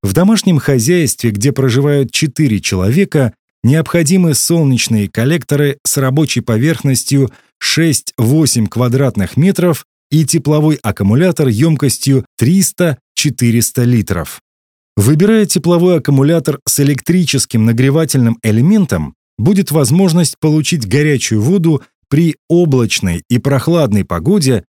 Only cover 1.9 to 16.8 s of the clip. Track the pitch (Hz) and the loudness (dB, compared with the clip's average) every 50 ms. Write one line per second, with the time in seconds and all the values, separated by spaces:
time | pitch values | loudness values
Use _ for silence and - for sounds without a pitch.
1.9 | 143 143 135 - - - 160 151 - - 156 131 107 95 - - 98 92 90 101 | 0 0 -2 -2 -2 -4 -4 -4 -2 -2 0 0 0 -2 -2 -4 -2 -2 0 0
2.9 | 127 180 196 190 - 151 131 113 - _ _ _ _ _ - 117 143 160 156 - | 0 0 0 0 0 0 0 0 -4 _ _ _ _ _ 0 2 2 2 0 0
3.9 | - 170 165 147 185 190 180 165 139 - - - 170 170 156 139 127 110 - - | 0 0 2 2 2 2 2 2 0 -2 -2 0 0 0 2 2 0 0 0 0
4.9 | 117 107 101 - - 113 117 139 165 165 - - 147 143 147 143 135 _ _ - | 0 0 0 -2 -2 -2 -2 0 -2 -2 -2 -4 -2 0 0 -2 -2 _ _ -4
5.9 | - 147 131 131 135 156 156 - - 123 - - 113 107 127 160 160 - - 143 | -2 -2 -2 0 0 0 0 0 -2 -4 -2 -2 -2 0 0 -2 -2 -2 -2 -2
6.9 | 131 - - - 143 139 135 - - _ _ _ _ _ - - - 151 165 165 | -2 -2 -2 -2 0 0 0 -2 -4 _ _ _ _ _ -6 -4 -2 0 0 0
7.9 | 135 - - - _ - 117 113 139 160 156 127 - 117 110 101 - 113 127 123 | 0 -2 -6 -10 _ -2 0 0 2 2 2 0 0 -2 -2 -2 -2 -2 -2 0
8.9 | 117 131 127 120 - 104 95 - - 127 156 196 190 - 175 180 151 - - _ | 0 0 0 0 -2 -2 -4 -2 0 0 0 0 0 0 0 -2 -2 -4 -8 _
9.9 | _ _ _ _ 151 156 156 123 - 165 - 147 151 151 151 156 151 - - 110 | _ _ _ _ 0 0 0 2 0 -2 0 0 0 2 2 0 0 0 -4 -6
10.9 | - - 101 98 110 135 180 185 165 - 151 131 107 107 156 165 160 131 147 131 | -4 0 0 2 2 2 2 0 0 0 0 0 2 2 0 0 0 0 0 -2
11.9 | - - - 143 135 131 - _ _ - - 131 175 196 185 - - - 180 165 | -2 -2 -2 0 0 0 -2 _ _ -2 0 2 2 2 0 -2 -2 -2 -2 -2
12.9 | 135 _ _ _ _ - - 151 117 - 123 117 113 120 110 - - 127 120 120 | -2 _ _ _ _ -4 -4 -4 -2 0 0 0 2 0 -2 -2 -2 0 0 2
13.9 | 123 113 95 - 92 85 76 - - - _ _ _ _ _ _ _ _ _ _ | 2 0 0 -2 -4 -6 -6 -10 -14 -20 _ _ _ _ _ _ _ _ _ _
14.9 | _ 101 98 117 156 151 190 214 226 220 208 - - 170 - 165 175 170 175 180 | _ 0 2 2 2 2 2 2 4 2 0 0 -2 -2 0 0 2 2 2 2
15.9 | 180 156 - - 143 135 135 147 170 165 139 - 139 - _ - - - | 2 0 0 0 2 2 2 2 2 0 0 -2 -6 -4 _ -6 -2 0